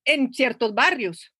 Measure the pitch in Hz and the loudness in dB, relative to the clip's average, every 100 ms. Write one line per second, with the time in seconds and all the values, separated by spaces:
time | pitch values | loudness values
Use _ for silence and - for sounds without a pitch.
0 | - 302 262 - 254 226 226 208 302 311 | -2 0 0 0 -2 0 -2 2 2 2
1 | 196 170 - _ | -4 -8 -16 _